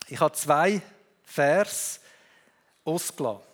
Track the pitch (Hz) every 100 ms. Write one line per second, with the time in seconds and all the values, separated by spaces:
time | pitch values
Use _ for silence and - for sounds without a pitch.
0 | - 123 156 - 147 147 180 208 - -
1 | _ _ - - 143 170 208 - - -
2 | - - _ _ _ _ _ _ - 170
3 | - - 127 101 -